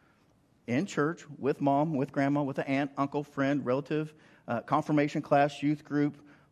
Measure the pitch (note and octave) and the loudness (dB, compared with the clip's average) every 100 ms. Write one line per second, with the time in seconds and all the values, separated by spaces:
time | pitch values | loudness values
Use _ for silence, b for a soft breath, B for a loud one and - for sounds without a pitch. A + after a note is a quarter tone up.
0 | b b b _ _ _ - A#2+ G3 - | b b b _ _ _ -4 -2 -2 0
1 | D3 F3 - C3+ B2+ D#3+ C#3+ C#3 D#3 C#3+ | 0 -2 -10 -6 -2 0 2 2 2 0
2 | C3+ - C#3 C#3+ C#3+ C#3 C#3+ C3+ C#3+ - | -2 0 0 0 -2 -4 -2 -2 -2 -2
3 | C#3+ D3 D3 - C#3 C#3+ B2 C3 D3 D3+ | -4 -4 -6 -2 0 0 0 -2 0 -4
4 | D#3 b b b - A#2 - C#3+ D3+ D3+ | -4 b b b -6 -6 0 0 2 2
5 | D3 D#3+ C3+ C#3+ D3 - C#3+ D3+ - D3 | 2 -2 2 4 4 2 -2 -2 -2 0
6 | D3 C#3 B B B | 0 -2 B B B